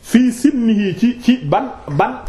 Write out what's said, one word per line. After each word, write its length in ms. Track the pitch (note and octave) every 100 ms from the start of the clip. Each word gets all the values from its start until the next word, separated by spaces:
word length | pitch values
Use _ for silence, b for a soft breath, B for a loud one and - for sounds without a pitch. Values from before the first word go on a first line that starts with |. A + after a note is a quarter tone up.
"Fii 300 | - A#3 B3+
sinnihi", 600 | A#3 C#4+ C#4 A3+ G#3 G3+ E3
ci, 100 | A#3+ A#3+
ci 140 | - B3+
ban, 220 | D3 F#3 C4 - -
ban, 240 | C#3+ G#3+ B3+